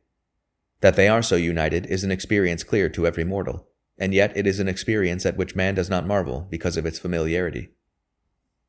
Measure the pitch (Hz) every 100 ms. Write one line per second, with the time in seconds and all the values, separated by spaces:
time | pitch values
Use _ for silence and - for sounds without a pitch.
0 | _ _ _ _ _ _ _ _ 98 92
1 | 98 113 117 87 85 82 80 85 - 92
2 | 98 92 - 104 90 85 - 110 85 82
3 | 85 82 82 95 87 82 - _ _ -
4 | 95 95 104 - 101 95 95 92 - 107
5 | 90 90 92 95 92 98 95 95 90 90
6 | 82 101 78 64 95 85 90 82 80 -
7 | 90 85 80 85 87 62 - _ _ _
8 | _ _ _ _ _ _